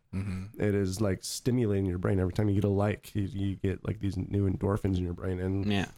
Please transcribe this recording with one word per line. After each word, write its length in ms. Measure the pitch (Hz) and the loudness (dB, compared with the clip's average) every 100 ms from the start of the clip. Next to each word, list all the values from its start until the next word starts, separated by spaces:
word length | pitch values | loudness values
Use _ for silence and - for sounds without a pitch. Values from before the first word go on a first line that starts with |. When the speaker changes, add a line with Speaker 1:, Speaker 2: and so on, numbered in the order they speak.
| _ | _
Speaker 1:
Mm-hmm. 480 | 95 95 92 95 - | -6 -4 -6 -8 -2
Speaker 2:
It 140 | 104 101 | 0 2
is, 260 | 95 95 | 0 0
like, 220 | 104 92 | 0 0
stimulating 600 | - - 135 123 110 98 98 | -4 -4 0 2 2 2 0
your 100 | 87 | 0
brain. 220 | 107 98 | 0 2
Every 120 | 92 | 2
time 140 | 95 104 | 2 2
you 60 | 98 | 4
get 80 | |
a 40 | 101 | 2
like, 440 | 98 104 - - 107 | 2 2 -2 -6 -4
you, 80 | |
you 320 | 98 98 98 92 | -4 -2 -4 0
get, 280 | 98 90 - | -2 -2 -4
like, 140 | 104 | -2
these 180 | 101 92 | -2 -2
new 320 | - 101 98 | -2 2 2
endorphins 480 | 92 98 101 98 90 | 2 2 2 2 0
in 60 | |
your 100 | 90 | 0
brain. 260 | 87 95 90 | -4 -4 -2
And 260 | 92 98 98 | -2 0 0
Speaker 3:
Yeah. 160 | 101 - | 0 -2